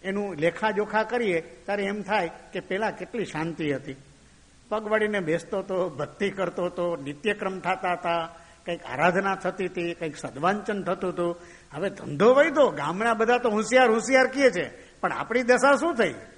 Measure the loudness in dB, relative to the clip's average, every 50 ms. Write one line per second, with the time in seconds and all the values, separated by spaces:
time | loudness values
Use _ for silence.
0 | -4 -4 -4 -2 -4 -4 -4 0 0 -2 0 0 -2 -2 0 -2 -4 0 0 -2
1 | -2 0 -2 -2 0 0 0 -2 -2 -6 -20 -16 -6 -6 -4 -4 -2 -4 -4 -6
2 | -4 -2 -2 -2 -2 -2 -6 -12 -20 -10 -10 -10 -6 -4 -4 -2 -2 -4 -4 -6
3 | -12 -8 -6 -6 -6 -6 -6 -6 -6 -6 -4 -4 -2 -2 -2 -4 -6 -10 -14 -14
4 | -18 -20 -20 -20 -20 -20 -20 -20 -20 -20 -20 -20 _ -6 -6 -4 -2 0 0 2
5 | 2 0 0 -2 0 0 -2 -2 -2 -4 -6 -6 -4 -2 -2 -2 -2 -2 -4 -6
6 | -8 -8 -4 -4 -4 -4 -2 -2 -4 -4 -2 -4 -4 -4 -4 -4 -4 -4 -4 -4
7 | -6 -10 -10 -4 -4 -4 -4 -2 -4 -6 -6 -4 -4 -4 -4 -2 -2 -2 -2 -2
8 | -2 -2 -2 -2 -2 -6 -10 -18 -20 -20 -20 -14 -8 -8 -8 -8 -8 -8 -2 2
9 | 2 4 4 2 0 0 -2 -2 -4 -6 -4 -4 -6 -4 -4 -4 -4 -4 -4 -6
10 | -8 -8 -8 -8 -12 -10 -8 0 0 0 0 0 -2 -4 -4 -4 -2 -4 -4 -2
11 | -4 -6 -2 -2 -2 -2 -4 -6 -12 -20 -20 -20 -20 -16 -8 -6 -6 -6 -6 -8
12 | -10 -8 0 4 6 6 8 8 6 6 6 4 4 4 4 0 -4 -4 -2 0
13 | 2 2 2 2 4 4 4 2 2 0 0 0 0 4 6 6 6 6 4 2
14 | 2 4 4 4 4 4 2 4 4 4 4 4 -4 -4 -8 -16 -20 -20 -10 -4
15 | -2 -2 -2 -2 -4 0 0 0 4 4 4 6 6 4 4 4 2 -2 0 0
16 | 0 0 0 -6 -14 -20 -20